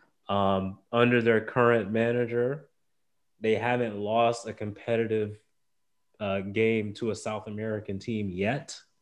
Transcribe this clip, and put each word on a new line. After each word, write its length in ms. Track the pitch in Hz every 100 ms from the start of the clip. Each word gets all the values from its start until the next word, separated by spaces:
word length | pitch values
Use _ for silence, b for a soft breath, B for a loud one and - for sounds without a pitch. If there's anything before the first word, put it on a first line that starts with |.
| _ _ -
Um, 500 | 101 98 95 95 95 -
under 300 | 117 123 120
their 200 | 113 110
current 500 | 107 127 120 117 98
manager, 800 | 113 117 120 120 120 123 147 - _ _ _ _ _ _ _
they 140 | 110 107
haven't 420 | 117 123 117 101
lost 500 | 104 113 117 120 113
a 60 |
competitive, 840 | 104 107 101 - 117 113 110 107 104 _ _ _ _ _ _ _ -
uh, 200 | 101 98
game 540 | 98 104 113 113 104 95
to 160 | 117
a 40 | 101
South 320 | 113 110 -
American 520 | 104 110 107 104 98
team 300 | - 110 101
yet. 460 | 90 98 143 - - _ _